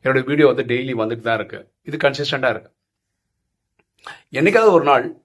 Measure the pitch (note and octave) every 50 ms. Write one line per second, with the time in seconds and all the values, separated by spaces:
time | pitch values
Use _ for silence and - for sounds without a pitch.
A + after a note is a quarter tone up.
0 | _ C3 C3+ C3 C3 C3 D3 D3+ D3+ C#3 A#2+ B2+ - A2+ A#2+ B2 B2+ C3+ B2+ A2+
1 | A2 A2+ A#2+ A#2 A#2 A#2 A2+ A2 G#2 G2+ - G#2 - _ _ _ _ - D3 -
2 | - C#3 C3+ C3+ C#3+ C#3 D3 C3+ C3 B2+ A2 - _ _ _ _ _ _ _ _
3 | _ _ _ _ _ _ _ _ _ _ _ _ _ _ _ _ _ _ _ _
4 | _ - - - _ _ - C3 D3+ F#3+ G#3 A3 A3+ C4+ F#3 E3 C#3+ C#3+ C#3+ B2+
5 | G2+ - - _ _